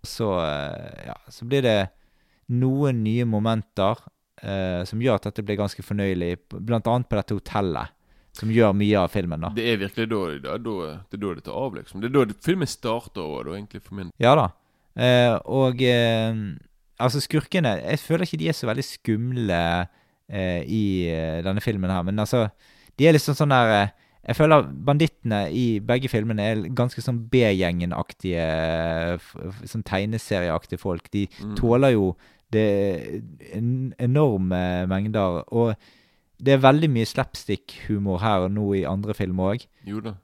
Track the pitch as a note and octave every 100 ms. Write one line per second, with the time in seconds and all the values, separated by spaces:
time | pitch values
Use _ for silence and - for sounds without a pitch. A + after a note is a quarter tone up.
0 | - - A2 F#2 D#2+ D2 C#2+ - - -
1 | - - - - A#2+ C#3 B2 G#2+ F#2+ _
2 | _ _ _ _ - B2 C3 C3+ C#3+ A#2+
3 | G#2+ A#2 A#2+ G#2+ A2 A2 - - F#2+ A2+
4 | - _ _ - - G2 F#2 F2+ F#2 G#2+
5 | B2+ G#2 G#2 - G#2 G#2 G2+ - - G2+
6 | G2 F2+ F2 F2 _ G2 G#2 A#2 A#2 A#2+
7 | B2 G#2 - G2+ - G#2+ F#2+ C#2 A1+ _
8 | _ _ _ - G#2+ A2+ A2 G2 G#2 G#2
9 | F2 G#2 F2 D#2+ E2+ G#2+ A2+ A2 G2 -
10 | A2+ A2 F2 C#2+ C2+ F#2+ A#2 G2 D#2 D#2+
11 | F#2+ G2+ G2+ E2+ - F#2 C3 F#2+ - F#2+
12 | A2+ C#3 A2+ G2+ - F#3 C#3+ - A#2 A#2
13 | - - D2+ C#2 B1 F#2+ G#2 - - G2
14 | F2 - A#2 D3+ G2 - _ _ _ -
15 | B2 B2 A#2+ A2 - C3+ C3 B2 B2+ A#2+
16 | A#2 A2+ A2+ A2 G2+ C#2+ _ _ _ -
17 | B2 C3+ - D3+ - F#3 C#3+ F#2 C2+ C#3+
18 | - E3 F3+ D#3 D#3+ D3+ A#2+ A2+ C3 -
19 | - A2 B2 B2+ G#2+ E2+ E2+ F2 F2 _
20 | _ _ - G2+ F#2 F2 C2 A2 G2+ F#2
21 | E2+ D#2+ D#2+ D#2+ F2+ G2 - G#2 F#2 F#2
22 | F2 G#2 G#2 B2+ G#2+ _ _ _ _ -
23 | D3+ D#3 - C#3 D3 C3 A#2 G#2 G2+ _
24 | _ _ - A#2+ D#3 D3+ D2 C#3 C3+ D3
25 | D#3+ _ A#2 G#2 E2+ G2 A#2+ G#2+ A2 B2
26 | C3 A2+ A2 A2 G#2 A2 F2 B2 A#2+ -
27 | B2 A#2+ A2+ C3 A2+ F#2+ F2 F2 F2 -
28 | - - F#2 E2+ D#2+ D#2+ D#2+ E2 E2 E2
29 | E2+ F2 - - F2+ G#2 A#2+ A#2 - F#2+
30 | G#2 A2 - G2 F2 D#2+ - F#2 F#2+ E2+
31 | - G#2 G2 - G2+ G#2 A#2+ B2 C#3 A2+
32 | F#2+ F2 _ _ _ A2 G#2+ G2+ G2+ F2
33 | G#1+ F2+ A2 - - G#2 A#2+ B2+ C3 -
34 | B2 C#3 D3+ G2 F#2 F2+ F2+ F2+ F#2 F#2+
35 | G#2+ G#2+ F#2+ F2 - A#2 A#2 G#2 _ _
36 | _ _ _ _ C3 C3+ C3 D3 D#3+ A#2+
37 | A2 - - - - G2 - - - G#2
38 | G2+ F2+ A2 G2 F#2 G#2 G#2 G2 D2 F#2+
39 | G#2 G#2 F#2+ F#2 F#2 A#2 - _ G2 G#2
40 | A2 G2